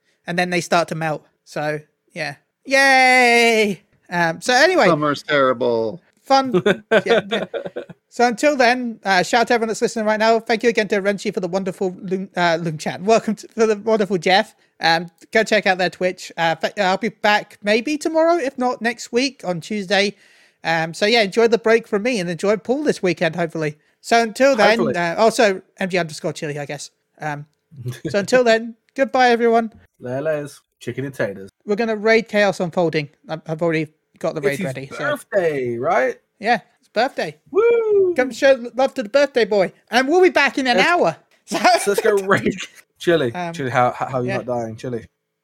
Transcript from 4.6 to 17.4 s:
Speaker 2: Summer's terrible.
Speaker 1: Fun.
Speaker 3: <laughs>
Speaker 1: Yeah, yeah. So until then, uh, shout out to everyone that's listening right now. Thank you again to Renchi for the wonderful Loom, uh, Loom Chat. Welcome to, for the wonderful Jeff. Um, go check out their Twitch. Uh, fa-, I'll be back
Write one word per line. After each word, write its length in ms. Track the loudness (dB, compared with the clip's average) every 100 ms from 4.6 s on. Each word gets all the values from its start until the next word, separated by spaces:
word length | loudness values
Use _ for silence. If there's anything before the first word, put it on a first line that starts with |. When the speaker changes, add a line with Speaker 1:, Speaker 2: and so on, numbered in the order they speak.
| 4 4 4
Speaker 2:
Summer's 360 | 4 0 -2
terrible. 760 | 0 2 2 2 0 0 -2 -6 _ _
Speaker 1:
Fun. 320 | 2 2 2 0
Speaker 3:
<laughs> 200 | 2 0 2 2 4
Speaker 1:
Yeah, 160 | 2 0
yeah. 160 | -4 -6 -10 -10 -12 -16 -18 _
So 180 | 0 0
until 280 | 2 0 4
then, 440 | 2 2 -2 -6
uh, 200 | 0 0
shout 180 | 2 0
out 60 | 2
to 60 | 0
everyone 140 | -2
that's 120 | -2
listening 240 | -4 -2 -2
right 140 | 0
now. 200 | 2 2
Thank 220 | 0 0
you 80 | 0
again 180 | 0 0
to 120 | 0
Renchi 320 | 0 -2 -4
for 60 | -4
the 80 | -4
wonderful 480 | -4 -6 -4 -6 -6
Loom, 300 | -8 -6 -6 -2
uh, 220 | 0 0
Loom 160 | -2 -6
Chat. 240 | -8 -4
Welcome 320 | 2 2 0 -6
to, 120 | -6
for 180 | -2 0
the 100 | 0
wonderful 420 | 0 0 0 -2
Jeff. 360 | 2 2 2 _ _ -4
Um, 300 | 0 0 -2 _ -4
go 120 | -2
check 220 | 2 2 2
out 140 | 0
their 100 | -2
Twitch. 420 | -2 -6 -6 -10 -2
Uh, 160 | -2 0
fa-, 240 | -4 -2
I'll 180 | -2 -2
be 120 | -4
back 480 | -4 0 0